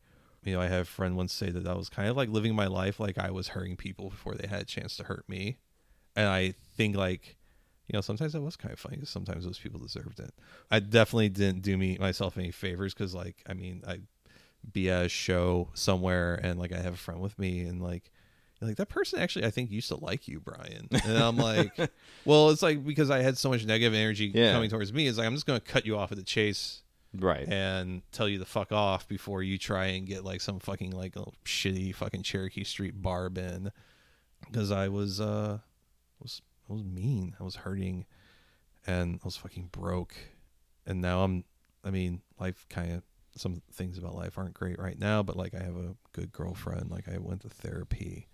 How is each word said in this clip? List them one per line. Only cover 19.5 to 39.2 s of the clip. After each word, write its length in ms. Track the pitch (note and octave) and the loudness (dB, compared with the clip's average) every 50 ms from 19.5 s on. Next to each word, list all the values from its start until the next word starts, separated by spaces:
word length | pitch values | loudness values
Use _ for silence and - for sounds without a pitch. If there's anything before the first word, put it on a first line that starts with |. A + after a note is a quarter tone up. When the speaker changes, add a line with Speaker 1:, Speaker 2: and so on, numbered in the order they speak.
Speaker 1:
think, 180 | - - D3 A2+ | 0 0 -2 -2
used 180 | G2+ A2 - - | -4 -4 -4 -4
to 60 | - | -6
like 300 | - D2+ - G2 - - | -6 -4 -4 -4 -4 -6
you, 120 | - - D#2 | -8 -12 -10
Brian." 480 | - - - - E2 - - - - - | -10 -12 -12 -12 -12 -12 -12 -12 -6 0
And 260 | A2 A#2+ - G#2+ A2 | 2 2 4 4 4
I'm 200 | A2+ A2+ A#2 A#2 | 6 6 6 6
like, 380 | A#2 A#2 A2+ A2 A2 A2 G2+ - | 4 4 4 6 4 4 2 2
Speaker 2:
<laughs> 480 | - - - - _ - - - - - | -2 -2 -2 -2 _ -20 -20 -16 -2 6
Speaker 1:
well, 240 | - D3+ D3+ D3+ D#3 | 8 10 10 12 10
it's, 120 | D#3 D3+ - | 10 8 6
like, 200 | E3 D3+ C#3+ C3+ | 4 4 2 0
because 240 | D3 D3+ D3 D3+ C3+ | -2 2 4 4 6
I 80 | C#3+ C3 | 6 6
had 160 | B2+ C3+ C3 | 6 4 4
so 120 | - - C3+ | 4 2 2
much 160 | C3 A#2+ G#2+ | 2 2 4
negative 280 | A2 A2 A2 A#2 A#2 A2 | 4 4 6 6 6 6
energy 340 | G#2+ A2 A2 G#2+ G2+ G#2+ | 6 4 4 2 2 0
Speaker 2:
Yeah. 260 | G2+ G2 A2+ A#2+ A2 F#2+ | 2 6 8 8 8 8
Speaker 1:
coming 160 | A#2+ A2+ G#2+ | 6 4 2
towards 220 | A2+ A2 G#2 G2 A2 | 0 0 -2 0 0
me, 140 | D3 D#3 | 2 2
it's 100 | C3+ A2+ | 2 2
like, 100 | A2 A2+ | 2 2
I'm 60 | A2 B2 | 0 0
just 100 | D3 - | 0 0
gonna 120 | - C3+ A2+ | 0 0 0
cut 260 | - - - C3 - | 0 2 0 2 2
you 120 | G#2+ G#2+ | 2 0
off 140 | G#2 G2 F2+ | 0 0 2
at 60 | G#2 | 0
the 60 | G2+ F#2+ | 0 0
chase 580 | - - A2+ G#2+ G#2 G2 - - - - - _ _ _ _ _ _ - | 0 2 2 2 2 2 -2 -4 -8 -10 -12 _ _ _ _ _ _ -4
Speaker 2:
Right. 340 | F#2+ F#2 F#2 D#2+ C2+ C#2 | 0 4 4 4 2 2
Speaker 1:
and 540 | D#2+ G2 G2 F#2+ F#2+ F#2+ F#2+ F2+ F2+ F#2 F2+ - - | -2 0 0 0 0 0 -2 -2 -4 -6 -8 -10 -10
tell 160 | - - A2+ | -4 -2 0
you 120 | G#2 G2+ F#2+ | 0 0 -2
to 60 | F#2 | -4
fuck 260 | - - A2 G2 - | -4 -2 -2 -2 0
off 360 | G#2+ G#2+ G#2 G2 F#2+ F#2 - | 2 2 4 4 2 0 -2
before 360 | - G#2 F#2+ - G2+ G2+ F#2+ F#2+ | -4 -8 -8 -6 -4 -4 -2 -2
you 140 | F#2+ G2 F#2+ | -2 -2 -2
try 280 | - - G#2 F#2+ F#2 | -2 -2 0 0 0
and 200 | F#2+ F#2 F#2+ F#2+ | 0 -2 -2 -4
get, 160 | F#2+ G2 F#2+ F#2+ | -6 -8 -6 -6
like, 180 | F#2+ F#2 F#2 | -6 -6 -6
some 180 | - - G2+ F#2 | -4 -4 -6 -4
fucking, 320 | - - G2 - F#2+ F#2 | -4 -6 -6 -4 -4 -6
like, 240 | F#2 F#2 F#2 F#2 - | -6 -6 -6 -8 -8
little 200 | G2+ G2 G2+ - - - | -10 -10 -12 -12 -12 -6
shitty 480 | - - - - G2 F#2+ F#2 F#2 F#2+ F#2 | -4 -2 0 0 0 0 0 -2 -4 -4
fucking 300 | - - G#2 - F#2+ F2+ | -4 -6 -4 -4 -6 -4
Cherokee 400 | - - G2 F#2+ F#2 - - G2 | -2 -2 -2 -4 -4 -6 -6 -6
Street 360 | - - - G2 F#2 F#2+ G2 | -6 -6 -6 -6 -6 -6 -4
bar 280 | F#2 F#2+ F2+ F2 F#2 F#2 | -4 -2 -2 -2 -2 -4
bin. 420 | F#2 F#2 F#2 F2+ F2 F#2 F#2 G2+ - _ - - - _ _ _ _ _ _ _ _ - - - | -4 -6 -6 -6 -6 -6 -8 -8 -10 _ -20 -20 -20 _ _ _ _ _ _ _ _ -20 -14 -6
'Cause 200 | A2+ A#2+ G#2 G2 | -2 -2 0 2
I 160 | G2+ G2 G2 | 2 2 2
was, 340 | G2 G2 G2+ G#2 G2+ F#2 G2 | 0 0 0 0 -2 -2 -2
uh, 380 | G#2+ G#2+ G#2 G#2 G#2+ G#2+ G#2 G#2+ - _ _ _ _ _ _ _ _ _ _ - | -2 0 0 0 0 -2 -4 -6 -8 _ _ _ _ _ _ _ _ _ _ -18
was, 220 | - A#2 - - _ _ _ _ _ | -14 -14 -14 -14 _ _ _ _ _
I 60 | - G2+ | -8 -8
was 100 | A2 G#2 | -6 -6
mean. 520 | F#2+ F#2 F#2 F#2+ B2+ C#3 G#2 F#2 F2 G2 - | -6 -6 -2 0 0 2 0 0 -4 -6 -8
I 40 | G2+ | -8
was 140 | F#2 F2+ | -8 -8
hurting. 480 | - - F#2+ F#2+ G2 F#2+ F#2 F#2 F2+ F2+ - - - - - - - _ _ _ _ _ _ _ _ - | -8 -6 -4 -4 -2 -2 -2 -2 -4 -8 -10 -16 -20 -20 -20 -20 -20 _ _ _ _ _ _ _ _ -4
And 320 | - F#2 F2+ F2 F2 F2 F2 | 0 0 2 2 0 -2 -4